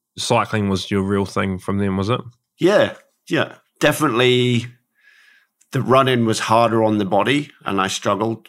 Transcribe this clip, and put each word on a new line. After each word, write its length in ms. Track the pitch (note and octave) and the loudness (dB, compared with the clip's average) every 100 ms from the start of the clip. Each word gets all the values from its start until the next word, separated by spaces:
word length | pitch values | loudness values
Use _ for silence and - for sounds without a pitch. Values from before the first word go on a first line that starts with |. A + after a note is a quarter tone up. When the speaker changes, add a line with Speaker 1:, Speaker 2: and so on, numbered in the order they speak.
| _ - | _ -12
Speaker 1:
cycling 520 | - A#2 G2+ G#2+ G2+ | -2 0 0 -2 0
was 200 | F#2 - | -2 -2
your 120 | G2+ | -2
real 240 | F#2+ G2+ G2 | -2 -2 -2
thing 320 | - G2 F#2 | -4 -4 -4
from 180 | - G2 | -6 -4
then, 180 | G2+ F#2+ | -2 -2
was 120 | G2 | -2
it? 120 | B2 - - _ _ | -4 -8 -20 _ _
Speaker 2:
Yeah, 360 | E3+ G3+ G#2+ - _ _ - | 2 2 2 -2 _ _ -6
yeah. 280 | D#3+ - - _ _ | -4 -4 -8 _ _
Definitely 840 | D3 D3 D3+ A#2 B2+ B2 B2 A#2+ A#2+ - _ _ _ _ _ _ _ _ _ | 0 2 0 2 2 4 2 0 -2 -14 _ _ _ _ _ _ _ _ _
the 100 | C3+ | -6
running 420 | G#2 C3 C3 B2 | 2 2 4 2
was 140 | A#2 G#2+ | 0 -2
harder 440 | - A2+ A#2 A2+ | 2 2 4 2
on 160 | A2 G#2+ | 2 0
the 60 | |
body 460 | F#2+ G2+ G#2 C#3+ D3 _ | 0 0 0 -2 -4 _
and 160 | - G2 | -6 -2
I 80 | F#2+ | -2
struggled 580 | - - G2 A2+ A2+ | -2 -4 -2 -2 -6